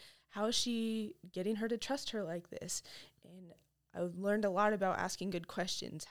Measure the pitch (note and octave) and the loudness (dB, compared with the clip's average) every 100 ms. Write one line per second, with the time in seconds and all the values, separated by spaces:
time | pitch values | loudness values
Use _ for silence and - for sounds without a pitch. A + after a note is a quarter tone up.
0 | - - _ G3+ G#3+ A#3+ B3 A#3 A3+ A3 | -12 -20 _ -2 2 2 2 2 0 0
1 | G#3+ - F3+ - F#3 A3 A3+ A3+ - C#4 | -4 -8 -10 -2 0 2 0 0 0 -2
2 | - A3 F#3 F3 E3+ - F3+ - - - | -2 -4 -2 -4 -6 -8 -6 -6 -6 -18
3 | - _ - F3+ F3 - _ _ _ F3+ | -18 _ -20 -18 -18 -20 _ _ _ -2
4 | F3+ F3 G3 G#3 G#3 F3+ G#3 G#3+ F#3+ - | -2 0 2 4 4 6 6 6 4 2
5 | F3+ - F#3 F3+ E3+ - F#3 - - D#3+ | 0 -2 -2 -2 -4 -2 -2 -2 -4 -8
6 | - | -10